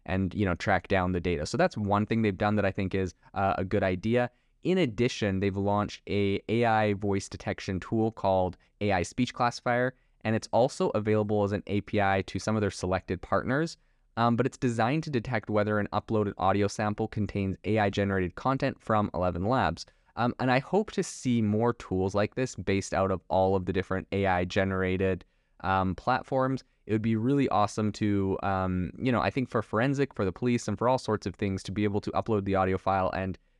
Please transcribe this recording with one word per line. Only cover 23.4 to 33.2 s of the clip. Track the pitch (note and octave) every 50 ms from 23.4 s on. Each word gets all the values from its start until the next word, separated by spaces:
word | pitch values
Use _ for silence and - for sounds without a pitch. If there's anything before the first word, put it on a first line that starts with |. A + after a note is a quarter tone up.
| F#2+ F#2+ G2
of | F#2+ F2+
the | F#2 F2+
different | F#2+ - - F#2+ F#2+ - -
A | F#2+ G2 G2 F#2+
I | F#2 F2+ F2+
generated, | F2+ - G2+ F#2+ F#2+ F#2+ F#2+ F#2 F#2 F#2 F#2 F#2+ F#2 F#2 F2 - _ _ _ _ _ _ -
um, | - F#2+ F#2+ F#2+ F#2+ F#2+ F2+
platforms. | - - B2 B2+ - - - C#3 C3 C3 C3 C3 B2+ - _ _ _ -
It | - G#2+
would | A2+
be | G#2+ A2+ A2+
really | A2 A2+ B2+ C#3+ C#3+ C3 -
awesome | - G2+ G#2 G2+ - A2 G#2+ G#2 G2+
to, | - G#2+ G#2 G2+ G2 F#2+ F#2+ F#2 - -
um, | G2 G2 F#2+ F#2 F#2 F#2 F2+ F2+ - - -
you | F2+ C3
know, | A#2+ G2+
I | - G2+
think | - C#3 B2+ -
for | - A2+ -
forensic, | - - G#2+ A#2+ C#3+ C#3 C#3 C#3 - -
for | - G#2
the | F#2
police, | E2+ - B2 B2 A#2+ A#2 - -
and | G#2 -
for | A2+ B2
all | C3 B2
sorts | - - G#2+ G2+ -
of | G2 -
things | - G#2+ G2 F#2+ F#2 -
to | -
be | F#2+ G#2 G#2
able | G#2 G2+ G#2
to | - -
upload | - F#2+ - - A2 G2+ G2
the | G2 F#2+
audio | F#2 F#2+ F#2 F#2+ F#2
file | - F#2+ F#2+ F#2+ F#2 - -
and, | F2+